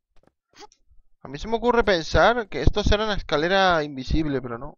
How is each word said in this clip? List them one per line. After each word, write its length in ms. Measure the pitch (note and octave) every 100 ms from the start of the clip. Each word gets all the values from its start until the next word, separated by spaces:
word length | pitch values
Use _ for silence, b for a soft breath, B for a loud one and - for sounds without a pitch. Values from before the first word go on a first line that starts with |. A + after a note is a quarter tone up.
| _ _ _ _ _ - G#4 _ _ - - _
A 40 | -
mí 120 | C#3+
se 80 | G#3
me 80 | A3+
ocurre 280 | A#3 A#3
pensar 680 | G#3+ F3+ D3+ E3 F#3 A#3+ G#3
que 120 | D3
esto 220 | D#3 G#3
será 220 | G3+ G#3 G#3+
una 100 | F#3+
escalera 680 | - D3 E3 G3 F#3+ E3
invisible, 580 | D3+ C3+ C3 D#3 D#3 C3+
pero 160 | A#2+ A#2
no, 180 | C#3+